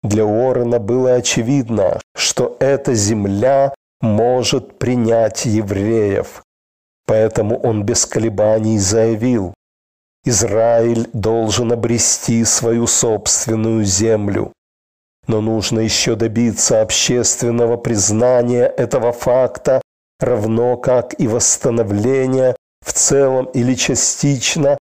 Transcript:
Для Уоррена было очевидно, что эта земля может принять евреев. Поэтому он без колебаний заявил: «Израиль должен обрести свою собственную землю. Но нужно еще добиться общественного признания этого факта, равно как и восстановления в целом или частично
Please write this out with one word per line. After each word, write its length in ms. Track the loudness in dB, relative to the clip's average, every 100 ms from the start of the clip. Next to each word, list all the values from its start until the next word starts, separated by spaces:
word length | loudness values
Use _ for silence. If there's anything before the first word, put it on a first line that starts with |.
Для 200 | -2 0
Уоррена 540 | 2 2 2 0 0 -2
было 360 | 0 0 2
очевидно, 840 | 2 0 -2 0 0 0 0 0 -2 -8
что 420 | -8 -6 -2 -4 0
эта 340 | 0 0 0
земля 800 | -2 0 -2 -2 0 2 2 2 -2 _ _
может 800 | -2 2 2 2 0 -2 -4 -6
принять 680 | -2 0 2 2 2 0
евреев. 1000 | -2 -2 0 -2 0 2 2 0 -4 -12 _ _ _ _ _ _
Поэтому 540 | -2 2 2 0 -2 -2
он 240 | -2 -2
без 240 | -2 -2 -2
колебаний 720 | -2 -2 0 2 2 2 0
заявил: 760 | 0 2 2 0 0 0 -4 -10 _ _ _ _ _ _
«Израиль 880 | -4 -2 0 2 2 4 2 0 -4
должен 600 | -4 -2 0 0 -2 -2
обрести 720 | -2 0 0 0 -2 0 0
свою 420 | 0 0 0 0 0
собственную 1000 | 0 0 0 -2 -4 -2 -2 0 0
землю. 680 | 0 0 2 2 0 -4 -6 _ _ _ _ _ _ _ -2
Но 140 | -2
нужно 400 | 0 -2 -2 -2
еще 340 | 0 0 -2
добиться 680 | 0 0 0 0 0 0 2
общественного 960 | 2 0 0 0 0 -2 -2 0 0 0
признания 880 | -2 -2 0 2 2 2 2 2 0
этого 440 | 0 -2 0 -2
факта, 720 | -2 0 2 2 -2 0 0 -2 _ _ _
равно 560 | -2 0 0 0 0 0
как 420 | 2 0 0 -4
и 80 | -2
восстановления 1300 | 0 0 0 -2 0 0 0 0 0 0 2 0 -2 _ _
в 100 | -8
целом 540 | -4 0 2 2 2 -2
или 280 | -2 0
частично 1040 | 0 0 -2 -2 0 0 0 -2 0 0 0